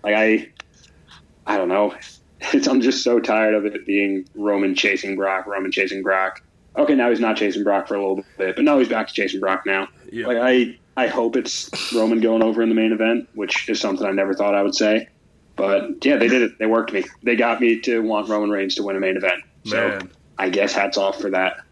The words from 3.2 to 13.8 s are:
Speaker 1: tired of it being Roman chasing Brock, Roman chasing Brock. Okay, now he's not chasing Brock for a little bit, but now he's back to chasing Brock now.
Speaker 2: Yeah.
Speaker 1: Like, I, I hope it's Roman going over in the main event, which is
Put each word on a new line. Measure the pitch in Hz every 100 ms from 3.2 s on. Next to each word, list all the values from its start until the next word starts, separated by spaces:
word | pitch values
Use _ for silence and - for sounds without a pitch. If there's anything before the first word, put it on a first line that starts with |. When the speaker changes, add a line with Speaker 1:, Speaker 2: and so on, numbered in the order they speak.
Speaker 1:
tired | - 107 107
of | 107
it | 101 101 -
being | 101 101 98 90
Roman | - 104 101 98
chasing | 92 104 95 98 95
Brock, | 98 95 98
Roman | 101 95
chasing | 101 95 98
Brock. | 95 95 95 - _ _ _ 123
Okay, | 147
now | 139 120
he's | 113
not | 117 107
chasing | 104 90
Brock | 101 98 95
for |
a | 104
little | 98 95 - -
bit, | 95 95
but | 147
now | 143
he's | 117
back | 113 104
to |
chasing | - 98 95
Brock | 95 95
now. | 98 95 196 _ -
Speaker 2:
Yeah. | 117 117
Speaker 1:
Like, | 117
I, | 127 127 113 - _ -
I | 120
hope | - 117 127
it's | - - - - -
Roman | 117 113 113
going | 113 113
over | 110 110
in | 113
the |
main | 110 110
event, | 107 110 117 -
which | 107 98 - -
is | 101